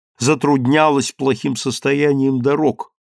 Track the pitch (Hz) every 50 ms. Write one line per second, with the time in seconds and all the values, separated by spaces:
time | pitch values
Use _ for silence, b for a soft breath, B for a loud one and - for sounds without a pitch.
0 | _ _ _ - 117 135 156 127 143 143 147 135 123 123 143 156 156 156 147 139
1 | - - - - 135 135 127 - - 143 131 - - 131 113 - - 139 143 143
2 | 147 147 143 139 135 135 135 127 120 139 143 151 156 135 - - - - _ _
3 | _